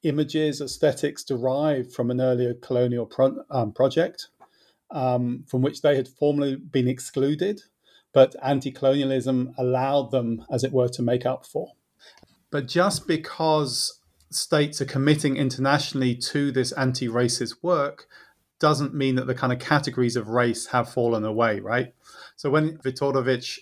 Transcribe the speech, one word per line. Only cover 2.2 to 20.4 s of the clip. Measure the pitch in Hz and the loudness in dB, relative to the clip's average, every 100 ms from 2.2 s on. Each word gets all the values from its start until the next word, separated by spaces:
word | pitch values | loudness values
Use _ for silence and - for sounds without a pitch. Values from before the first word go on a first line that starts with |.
earlier | 127 127 123 | 2 2 0
colonial | 117 - 123 123 120 113 | -2 -2 2 2 0 -4
pro-, | - 135 123 - | 2 2 2 -6
um, | 139 110 | -2 -2
project, | - 131 156 170 - - _ - _ _ _ _ | 2 2 2 -2 -4 -20 _ -20 _ _ _ _
um, | 156 127 123 123 131 - | -4 0 0 -2 -4 -4
from | 127 | 0
which | 135 - | 0 2
they | 151 135 | 2 2
had | 127 | 0
formerly | _ 147 147 143 135 | _ 2 2 0 -4
been | 160 135 123 | -2 0 0
excluded, | 127 - - 139 151 185 208 _ _ _ _ _ | -2 -6 -2 0 0 -2 -4 _ _ _ _ _
but | 139 127 - | 6 6 4
anti-colonialism | 131 139 131 127 135 143 135 135 127 127 127 - | -2 -2 -2 -2 0 2 0 0 0 -2 -2 -2
allowed | 127 127 135 143 135 | -2 0 0 0 0
them, | 131 117 113 - | -2 -2 -6 -4
as | 123 | -4
it | 120 | 0
were, | 131 123 | 0 0
to | 127 | -2
make | 120 127 127 | -2 0 -2
up | 131 | -6
for. | - - - _ _ _ - _ _ _ _ | -8 -8 -8 _ _ _ -20 _ _ _ _
But | 147 127 | -6 -2
just | 170 190 196 - | 2 2 0 -2
because | 160 156 - 160 156 139 120 - - _ _ _ | -4 -4 -2 2 2 0 -4 -6 -8 _ _ _
states | - - 156 147 - | -8 0 0 0 -2
are | 135 | -4
committing | 135 143 151 151 135 | 0 2 4 2 0
internationally | 131 127 135 147 147 135 127 | -2 0 2 2 0 -2 0
to | 123 - 147 143 | 0 -2 -2 0
this | 131 123 | 0 -2
anti-racist | - 131 127 120 117 123 - 117 - | 0 -2 -2 -2 0 0 0 -6 -4
work | 170 170 143 - - - - _ _ _ | 0 0 0 -4 -20 -20 -20 _ _ _
doesn't | 151 139 143 | 2 2 0
mean | 147 135 127 | 0 0 0
that | 127 | -2
the | |
kind | 127 127 | -2 -2
of | 123 | -2
categories | - 147 143 120 123 120 | 0 0 0 0 0 0
of | 107 | -2
race | 120 | 0